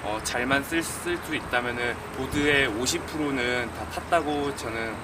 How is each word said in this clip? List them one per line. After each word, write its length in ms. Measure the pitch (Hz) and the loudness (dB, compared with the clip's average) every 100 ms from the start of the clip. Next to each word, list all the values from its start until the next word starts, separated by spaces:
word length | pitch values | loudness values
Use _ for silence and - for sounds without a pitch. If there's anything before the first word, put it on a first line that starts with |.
어, 160 | 101 107 | -2 -4
잘만 400 | - 123 123 135 | -2 0 4 4
쓸, 200 | 139 165 | 4 0
쓸 340 | 160 - 175 175 | 0 -4 -4 -4
수 180 | - 151 | -2 -4
있다면은 600 | - 123 123 120 120 110 - - | 0 0 0 0 0 -2 -6 -6
보드의 520 | 131 139 147 143 135 | -2 2 4 6 4
오십 400 | 107 127 170 - | 2 0 0 -2
프로 240 | 156 147 | -2 0
는 360 | 135 120 123 117 - | 0 2 0 -2 -6
다 100 | 107 | -6
탔다고 680 | - - 170 147 147 143 135 | -8 2 2 4 0 0 -2
저는 380 | 135 113 113 107 | -4 -4 -4 -6